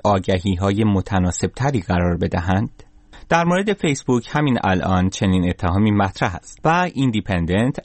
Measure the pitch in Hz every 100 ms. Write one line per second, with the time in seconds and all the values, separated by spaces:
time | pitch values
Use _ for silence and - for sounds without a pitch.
0 | 104 98 90 92 101 90 98 101 107 98
1 | - 95 90 - 92 - 135 127 - 90
2 | 87 85 87 90 85 95 123 - - -
3 | - - - 170 170 180 208 196 165 135
4 | - 123 - 151 151 117 98 92 90 92
5 | 92 - 101 92 90 87 87 92 107 101
6 | 98 - 123 90 - - 160 170 180 -
7 | 131 107 101 90 82 95 123 -